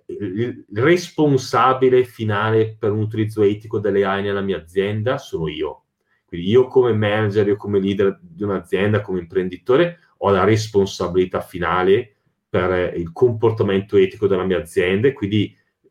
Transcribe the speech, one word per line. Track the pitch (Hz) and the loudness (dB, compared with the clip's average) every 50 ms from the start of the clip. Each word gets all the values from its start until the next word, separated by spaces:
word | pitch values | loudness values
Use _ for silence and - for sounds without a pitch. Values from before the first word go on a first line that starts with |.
| _ - | _ -16
il, | - - 104 95 90 107 120 123 - - - _ | -14 -12 -10 -8 -6 -4 -4 -6 -6 -10 -16 _
il | 104 107 123 | -6 -2 2
responsabile | 151 175 180 175 - - - 156 147 139 131 - - - 120 117 131 131 127 131 131 127 127 127 | 2 2 2 0 -4 -2 0 2 2 2 2 0 0 0 2 4 2 2 2 2 4 4 4 2
finale | 123 - - 113 107 104 101 107 110 110 113 110 110 110 - | 0 -4 -6 -4 -2 -2 -2 0 0 2 2 0 0 -4 -4
per | - 107 | -4 -2
un | 101 110 | -2 -2
utilizzo | 107 107 110 110 107 107 110 110 | -2 -4 -2 -4 -4 -2 0 2
etico | 107 101 104 104 - 113 - 110 | 2 2 2 0 -4 -8 -6 -4
delle | 101 104 98 98 98 | -2 0 0 0 0
A | 95 98 98 | 0 0 -2
I | 101 | -2
nella | 101 101 98 | -4 -4 -4
mia | 98 98 95 82 | -4 -4 -4 -6
azienda | 80 82 87 98 95 101 107 110 104 123 139 135 | -8 -6 -4 -2 -2 -2 -2 -4 -2 -2 -4 -4
sono | - - - 87 80 78 | -6 -8 -8 -6 -6 -6
io. | 76 76 78 73 67 - _ _ _ _ _ _ _ _ _ | -6 -6 -8 -8 -8 -12 _ _ _ _ _ _ _ _ _
Quindi | _ - 85 85 95 | _ -12 -6 -2 2
io | 110 127 127 127 | 4 4 4 4
come | - 131 127 123 | 2 0 2 2
manager, | 110 107 107 104 104 107 110 104 98 107 104 101 | 2 2 0 0 0 0 0 0 0 0 2 2
io | 101 | 0
come | 98 - 101 101 101 | -2 -2 -2 -2 0
leader | 95 98 101 98 101 98 95 - | 0 0 0 2 0 0 0 -4
di | - - 80 85 101 | -10 -20 -12 -8 -6
un'azienda, | 101 98 90 87 - - 92 98 104 107 101 | -4 -4 -6 -6 -4 -4 -2 0 0 0 0
come | 101 - 95 90 | -2 -4 -6 -6
imprenditore, | 87 85 - 95 92 92 90 90 _ - 123 147 170 170 170 - _ _ _ - | -8 -4 -4 -4 -4 -4 -6 -6 _ 0 2 2 2 0 -2 -8 _ _ _ -2
ho | - 98 | 0 2
la | 98 95 92 | 2 4 4
responsabilità | 98 110 107 110 - - 101 98 95 - - 95 87 85 92 92 92 - 95 | 4 2 2 0 0 0 0 0 0 -2 -4 -6 -2 0 0 0 0 -2 -6
finale | 85 - - 90 87 82 85 90 92 92 98 117 120 - _ _ _ _ _ _ _ _ | -8 -8 -8 -6 -4 -2 0 2 2 2 2 2 0 -4 _ _ _ _ _ _ _ _
per | - 92 90 90 92 90 90 - - 82 | -2 -2 0 0 0 0 -2 -2 -4 -6
il | 87 82 - | -8 -8 0
comportamento | - 127 123 110 110 - 113 110 110 98 101 98 98 98 - - | 2 2 2 2 2 0 0 2 0 0 0 0 -2 -2 2 2
etico | 101 95 95 - - 104 98 | 4 4 2 2 0 -2 0
della | 95 92 92 | 0 0 0
mia | 95 92 87 | 0 -2 -2
azienda | 85 82 - 98 90 90 95 98 113 139 | -4 -4 -2 0 0 2 2 2 2 0
e | 131 | 0
quindi | - 104 95 104 107 98 - - _ _ _ _ _ _ _ | -2 -4 -2 0 0 -2 -2 -6 _ _ _ _ _ _ _